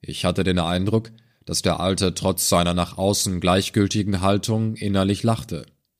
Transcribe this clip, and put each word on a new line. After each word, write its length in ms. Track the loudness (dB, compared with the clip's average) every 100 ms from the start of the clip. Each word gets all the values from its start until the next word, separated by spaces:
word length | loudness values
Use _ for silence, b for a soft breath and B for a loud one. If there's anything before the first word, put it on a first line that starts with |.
Ich 240 | -10 -4
hatte 200 | -2 0
den 140 | 0 2
Eindruck, 520 | 0 0 0 0 -2 b b b
dass 180 | -8 -2
der 180 | 0 0
Alte 340 | 0 0 0
trotz 340 | 0 -2 0 2
seiner 260 | 2 2
nach 220 | 0 -2 0
außen 440 | 0 0 -2 0
gleichgültigen 800 | 2 2 2 0 2 0 -2 0
Haltung 560 | 2 0 0 -2 -2 -4
innerlich 460 | -2 0 2 2
lachte. 440 | 0 -2 -4 -12 -12 _ _